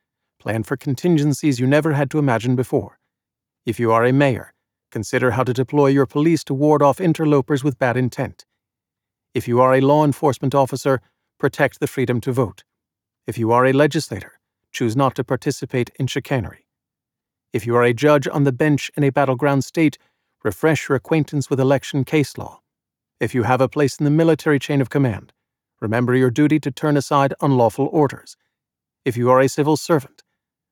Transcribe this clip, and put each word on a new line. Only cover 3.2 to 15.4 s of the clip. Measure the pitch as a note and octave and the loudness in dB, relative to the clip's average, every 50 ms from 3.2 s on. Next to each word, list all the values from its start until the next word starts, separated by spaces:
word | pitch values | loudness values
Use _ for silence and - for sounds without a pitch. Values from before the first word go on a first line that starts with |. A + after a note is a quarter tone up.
| _ _ _ _ _ _ _ _ _ | _ _ _ _ _ _ _ _ _
If | - A2 - | -8 -4 -2
you | A#2+ A2+ | 0 2
are | A2+ A2+ A#2 | 2 4 4
a | B2 B2+ | 4 4
mayor, | C#3 C#3+ C#3 A#2+ G2 - - _ _ _ _ _ _ _ _ | 4 2 2 0 -2 -6 -14 _ _ _ _ _ _ _ _
consider | - A#2+ G#2 - - B2+ B2 B2+ | -10 -10 -8 -4 -2 0 0 0
how | G#2+ B2+ C3 | 0 0 -2
to | B2 A#2+ | -2 -2
deploy | B2+ C3 - - D3 C#3+ C#3 | -4 -4 -2 0 2 2 4
your | C#3 C#3 C3+ | 4 2 0
police | B2 - D3 D3+ E3 E3+ D3+ - | 0 0 0 0 2 0 0 -2
to | - C#3+ | -6 -4
ward | C3 C#3+ D3+ D3+ D3 | 0 2 2 4 4
off | C#3+ C#3 C3 - | 4 4 2 2
interlopers | F#3+ F3 D#3 - E3 D3+ D3 C#3+ C3 - D#3 C3+ C3 | 0 0 0 2 2 2 2 2 2 0 -2 -2 -2
with | D3+ B2+ _ | -2 -2 _
bad | - B2 A#2 B2+ | -2 0 0 0
intent. | B2+ B2 - - C3+ G2 F#2+ _ - _ _ _ _ _ _ _ _ _ _ _ _ _ _ _ _ _ _ | -2 -2 -4 -6 -8 -8 -8 _ -20 _ _ _ _ _ _ _ _ _ _ _ _ _ _ _ _ _ _
If | B2 A#2 - | -6 -4 0
you | A#2+ A#2+ | 2 4
are | B2+ B2+ C3 | 4 4 4
a | C3+ | 4
law | C3+ C3+ D3 D3+ D3+ | 4 4 4 4 2
enforcement | D3 C3+ - - D3+ B2+ - - C3+ B2 | 2 0 0 -2 -2 -2 -2 -4 -2 0
officer, | C#3 C3+ B2 - B2+ - C#3+ C3+ B2+ - _ _ _ _ _ _ _ | 0 0 0 -2 -4 -2 -2 -2 -2 -4 _ _ _ _ _ _ _
protect | - C#3 - - D3+ B2+ - - | -4 -4 0 0 -2 -2 -2 -4
the | - C#3 | -6 -6
freedom | - - B2+ A#2+ B2 A#2+ | -4 -4 -2 -2 -2 -4
to | - C#3 | -2 -4
vote. | B2 B2 B2+ F#2+ - - _ _ _ _ _ _ _ _ _ _ _ _ _ | -2 -2 -2 -2 -4 -14 _ _ _ _ _ _ _ _ _ _ _ _ _
If | - A2 A#2 | -12 -6 -4
you | A#2 A2 | -2 2
are | A#2 A#2+ B2+ | 2 4 4
a | C3 C3 | 4 4
legislator, | C3+ D3 D#3 - E3 - - - G2 - - _ _ _ _ _ _ _ _ | 4 2 2 0 -2 -6 -6 -12 -12 -12 -16 _ _ _ _ _ _ _ _
choose | _ - C3 A#2 G#2+ | _ -4 -4 -2 0
not | C3 C#3 C3 - | 2 0 0 0
to | - B2+ | -2 -6
participate | - C3+ A#2 | -4 -6 -4